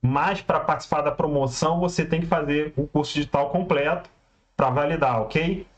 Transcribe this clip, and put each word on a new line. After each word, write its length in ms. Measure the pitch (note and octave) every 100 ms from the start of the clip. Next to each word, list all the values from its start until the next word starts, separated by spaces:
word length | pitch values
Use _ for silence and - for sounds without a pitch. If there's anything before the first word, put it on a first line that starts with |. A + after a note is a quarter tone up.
Mas 380 | B2 C#3 E3 G3
pra 200 | - D3+
participar 420 | - C3+ - D#3
da 100 | D3
promoção, 680 | - D#3+ D3 C3+ A#2+ D#3 E3+
você 260 | F3 - D#3
tem 160 | D#3+
que 60 | E3+
fazer 460 | E3+ C#3+ D3 D3+ D3
o 100 | D3
curso 260 | D3+ D3
digital 360 | D3 D3 C#3+ C#3+
completo 600 | F3 F#3 D3 D3 F3 - _ _ _ _ -
pra 140 | C3+
validar, 520 | B2+ D3 D#3+ C#3 A#2
ok? 460 | G#2+ D#3 E3+ F#3+ -